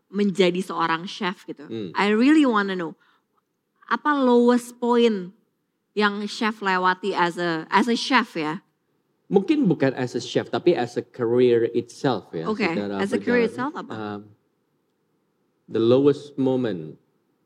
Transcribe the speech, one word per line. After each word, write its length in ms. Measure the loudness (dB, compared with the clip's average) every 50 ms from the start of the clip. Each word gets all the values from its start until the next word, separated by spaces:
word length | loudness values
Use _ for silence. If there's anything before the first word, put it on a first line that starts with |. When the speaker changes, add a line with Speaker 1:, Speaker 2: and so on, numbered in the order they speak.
| _ _
Speaker 1:
menjadi 520 | -2 0 0 0 2 2 2 2 2 0 -4
seorang 420 | -6 -4 -4 -2 0 0 -2 -4
chef 380 | -8 -10 -6 -6 -6 -6 -8 -12
gitu. 220 | -16 -16 -16 -12
Speaker 2:
Hmm. 240 | -10 -8 -8 -8 -6 -4
Speaker 1:
I 220 | -2 0 2 2
really 300 | 4 4 6 6 6 6
wanna 340 | 4 2 2 0 0 -2 -4
know, 160 | -6 -8 -10 -14 _ _ _ _ _ _ _ _ _ _ _ _ _ _ _ _ _
apa 280 | -6 -6 -4 -2 -2 0
lowest 640 | 2 4 4 6 6 6 6 4 2 0 -4 -8 -6
point 560 | -2 0 4 4 4 4 2 0 -4 -8 -14 _ _ _ _ _ _ _ _ _ _ _ _
yang 300 | -2 0 0 0 -2 -6
chef 380 | -8 -6 -4 -4 -4 -4 -2 -2
lewati 480 | -2 0 2 2 0 0 0 -2 -4 -2
as 240 | 0 0 -2 -2
a, 300 | -2 -4 -4 -4 -4 -6 0
as 220 | 0 0 2 2
a 80 | 0 -2
chef 340 | -2 0 0 0 0 -2 -4
ya? 280 | -6 -6 -6 -6 -8 -12 _ _ _ _ _ _ _ _ _ _ _ _
Speaker 2:
Mungkin 400 | _ 2 2 2 2 0 2 2
bukan 260 | 2 2 2 0 0 0
as 220 | -2 -6 -6 -6
a 80 | -8 -8
chef, 260 | -4 -4 -4 -4 -2
tapi 240 | -6 -2 0 0 2
as 220 | 2 -2 -4 -6
a 60 | -8 -8
career 680 | -8 _ -6 -4 0 2 2 4 4 4 4 2 0 -2
itself 580 | -4 -6 -6 -10 -4 -2 -2 -2 -2 -6 -8 -10
ya, 140 | -8 -6
Speaker 1:
Oke, 180 | -6 -4 -2 -2
Speaker 2:
secara 320 | -2 -2 -4 -4 -6 -4
Speaker 1:
as 140 | -4 -4 -4
a 80 | -4 -4
career 260 | -2 -2 0 0 0
Speaker 2:
perjalanan. 60 | 0
Speaker 1:
itself 220 | -2 -6 -8 -8 -8
apa? 180 | -10 -14 -12 -12
Speaker 2:
Um, 280 | -10 -10 -10 -10 -10 -12 -16 -20 _ _ _ _ _ _ _ _ _ _ _ _ _ _ _ _ _ _ _ _ _ _ _ _ _ _
the 140 | -6 -2 0 4
lowest 540 | 4 4 6 6 4 2 2 -4 -10 -6
moment. 600 | -4 -2 -2 0 -2 -2 -4 -6 -6 -10 -12 -16 -20 _ _ _ _ _ _ _ _ _